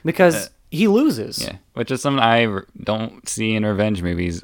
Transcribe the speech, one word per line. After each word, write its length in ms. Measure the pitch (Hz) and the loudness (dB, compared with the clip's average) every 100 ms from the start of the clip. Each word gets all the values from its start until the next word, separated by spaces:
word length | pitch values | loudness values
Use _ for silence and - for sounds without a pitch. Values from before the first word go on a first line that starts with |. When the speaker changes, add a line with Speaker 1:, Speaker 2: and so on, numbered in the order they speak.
Speaker 1:
Because 440 | 160 151 180 113 95 | -4 4 4 4 -4
Speaker 2:
Uh, 20 | _ - | _ -8
Speaker 1:
he 160 | 156 214 | 0 4
loses. 540 | 208 302 131 98 - | 4 2 0 -6 -8
Speaker 2:
Yeah, 120 | - - _ | -8 -10 _
which 160 | - 120 | -8 -4
is 100 | 131 | -2
something 200 | 147 139 | 0 2
I 240 | 113 117 117 | 4 4 2
r-, 220 | 98 - - | -2 -8 -12
don't 440 | - 110 113 - - | -6 -4 -6 -10 -10
see 280 | - 110 110 | -4 -2 0
in 100 | 107 | 0
revenge 380 | 98 107 95 | 0 0 0
movies 400 | 87 87 87 85 | -2 -2 -4 -6